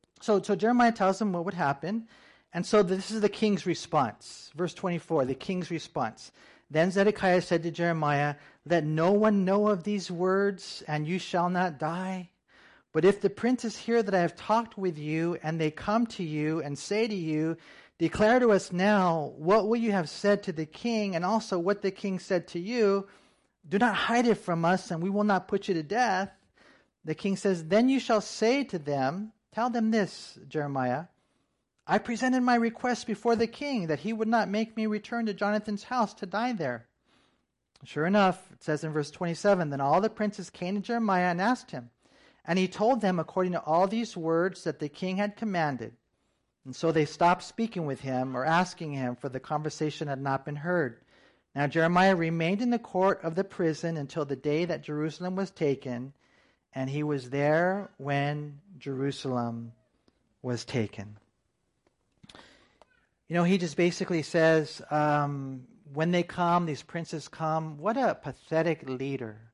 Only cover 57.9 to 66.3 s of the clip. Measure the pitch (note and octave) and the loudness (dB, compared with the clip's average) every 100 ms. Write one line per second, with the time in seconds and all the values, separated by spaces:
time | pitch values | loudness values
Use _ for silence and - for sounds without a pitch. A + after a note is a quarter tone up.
57.9 | - C#3 C#3+ C#3+ D3 D3 C#3+ D3 E3+ C#3 | -10 -4 -2 -2 -4 -8 -14 -20 -14 -8
58.9 | C3 C#3 C3+ C3+ B2 A#2 A#2 A#2 A2+ _ | -4 -4 -4 -4 -2 -2 -6 -10 -16 _
59.9 | _ _ _ _ _ B2+ A#2+ - B2+ G#2+ | _ _ _ _ _ -6 -6 -4 -4 -4
60.9 | - G2+ G#2 _ _ _ _ _ _ _ | -6 -16 -16 _ _ _ _ _ _ _
61.9 | _ _ _ - - - - _ _ _ | _ _ _ -20 -20 -20 -20 _ _ _
62.9 | _ _ _ - E3+ F3 F#3+ E3+ C#3+ F3 | _ _ _ -4 2 4 4 2 2 2
63.9 | E3+ - E3 D3 E3+ D#3+ D#3+ D3+ - - | 2 -2 -2 0 4 6 6 2 -6 -4
64.9 | D3+ D3+ D3 C#3+ C#3+ C3+ C3 B2+ - D3+ | 0 2 2 0 -4 -8 -10 -14 -20 -10
65.9 | C#3 D#3+ F3 F3 | -2 2 2 0